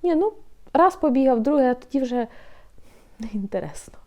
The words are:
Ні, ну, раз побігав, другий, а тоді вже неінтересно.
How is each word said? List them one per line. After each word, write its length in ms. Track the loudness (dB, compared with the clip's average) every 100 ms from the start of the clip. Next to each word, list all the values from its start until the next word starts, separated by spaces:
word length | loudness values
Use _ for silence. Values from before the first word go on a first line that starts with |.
Ні, 120 | 2
ну, 180 | 2 0 -4 -20 -20 -4
раз 240 | 4 4 4
побігав, 460 | 0 2 4 2
другий, 240 | 2 2 2
а 80 |
тоді 260 | 0 -4 -4
вже 260 | -2 -4 -6 -10 -20 -20 -20 -20 -20 -20 _ -16
неінтересно. 800 | -10 -8 -6 -8 -8 -14 -18 -20